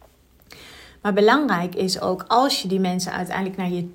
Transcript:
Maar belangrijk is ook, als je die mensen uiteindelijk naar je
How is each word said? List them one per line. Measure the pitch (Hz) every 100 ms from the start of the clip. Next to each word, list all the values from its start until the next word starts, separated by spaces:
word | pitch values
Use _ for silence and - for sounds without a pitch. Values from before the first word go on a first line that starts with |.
| - _ _ _ _ - - - - -
Maar | 208 196
belangrijk | 208 262 285 180 175 175
is | 190 185
ook, | 190 180 -
als | 233 277 277
je | 185
die | 190
mensen | 185 180 180
uiteindelijk | - 180 - 190 190
naar | 180
je | 175 175